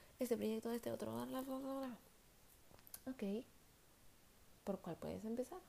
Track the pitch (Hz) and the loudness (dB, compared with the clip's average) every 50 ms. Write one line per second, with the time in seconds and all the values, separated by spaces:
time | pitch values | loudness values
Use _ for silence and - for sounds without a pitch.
0 | - - - - 254 233 233 214 208 220 220 220 - 233 233 233 - 233 226 220 | -16 -12 0 0 4 4 6 6 6 4 4 4 2 2 0 2 2 2 2 2
1 | 208 220 226 233 247 254 262 262 262 269 262 262 269 269 269 269 269 254 233 - | 2 2 2 2 0 2 0 0 0 0 0 0 0 0 0 2 0 0 -2 -6
2 | - - - - - - - - - - - - - - - - - - - - | -10 -18 -20 -20 -20 -20 -20 -20 -20 -20 -20 -18 -18 -18 -18 -16 -16 -12 -10 -6
3 | - 254 262 - 214 196 202 226 269 - - - - - - - - - - - | -4 -4 -2 0 2 2 2 2 0 -4 -12 -20 -20 -20 -20 -20 -20 -20 -20 -18
4 | - - - - - - - - - - - - - - 196 190 - 185 160 - | -18 -18 -18 -18 -20 -20 -20 -20 -18 -18 -16 -6 0 0 0 2 2 -2 -2 0
5 | - 156 165 185 202 220 233 247 254 - 349 370 - | 0 0 0 0 0 0 2 2 2 0 0 -8 -8